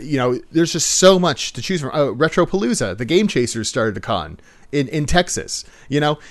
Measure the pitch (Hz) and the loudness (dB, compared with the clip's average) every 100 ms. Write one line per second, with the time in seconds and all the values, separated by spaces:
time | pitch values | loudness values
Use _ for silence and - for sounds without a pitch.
0 | 139 135 123 123 - 160 165 165 - - | -4 0 0 -2 -2 0 0 0 -2 4
1 | 185 185 175 135 - - - 180 135 151 | 6 6 2 -2 -6 -8 -4 -4 -2 0
2 | 139 113 156 180 165 190 233 202 107 101 | 0 0 0 2 0 0 0 -2 -2 -4
3 | 120 175 208 - 123 113 104 131 113 98 | 0 2 4 2 -2 -4 -4 -2 -2 -2
4 | - 98 76 85 - - - 143 135 156 | -4 -4 -6 -14 -20 -20 -4 -2 -2 -2
5 | 147 175 180 - - - - - - 143 | 2 2 2 -4 -8 -10 -12 -20 -4 0
6 | 147 151 - | 0 -2 -8